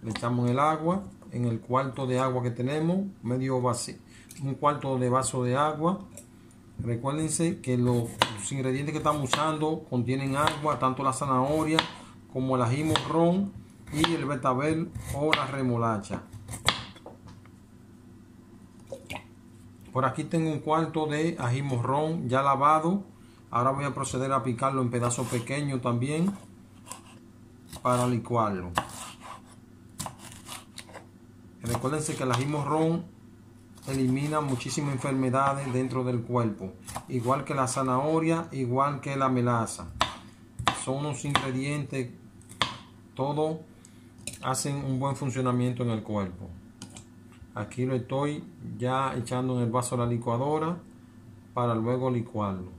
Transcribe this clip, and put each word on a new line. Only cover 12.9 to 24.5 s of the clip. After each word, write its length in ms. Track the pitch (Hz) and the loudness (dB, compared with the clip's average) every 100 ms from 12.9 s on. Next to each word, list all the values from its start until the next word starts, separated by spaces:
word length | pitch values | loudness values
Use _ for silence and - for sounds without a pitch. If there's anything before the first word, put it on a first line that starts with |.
| 151 - 156 170 185 196 - - - - | 0 2 2 4 4 0 -6 -18 -20 -8
y 200 | 151 160 | 0 0
el 120 | 165 139 | 2 0
betabel 680 | 143 135 127 147 160 165 - - 139 | 0 0 2 2 0 -2 -6 -6 0
o 160 | 151 | 2
la 140 | 147 131 | 2 0
remolacha. 760 | 135 131 117 113 107 101 - - - - - - - - - - - - - - - - - - - - - - - - - - - - - - - - - - - - - - | 0 0 2 2 0 -4 -10 -10 -16 -12 -2 0 0 -6 -14 -18 -18 -20 -20 -20 -20 -20 -20 -20 -20 -20 -20 -20 -20 -20 -20 -20 -20 -16 -16 -12 -14 -14 -20 -20 -20 -20 -20 -8
Por 100 | 127 | 0
aquí 220 | 131 - 147 | 0 0 0
tengo 260 | 165 160 | 2 2
un 80 | 147 | 0
cuarto 480 | - 156 160 156 151 | 2 2 2 0 0
de 300 | 147 165 170 | 2 0 0
ají 220 | 123 127 | 0 0
morrón 680 | 139 127 117 139 156 165 123 | 0 0 2 2 2 0 2
ya 160 | 127 | 4
lavado. 600 | 139 131 143 156 160 196 - - - - - | 4 6 6 6 4 2 -2 -16 -20 -20 -4
Ahora 220 | 117 127 | 2 2
voy 140 | 135 143 | 2 -2
a 80 | |
proceder 400 | 127 131 131 135 | -2 -2 0 2
a 100 | 135 | 2
picarlo 380 | 127 | 2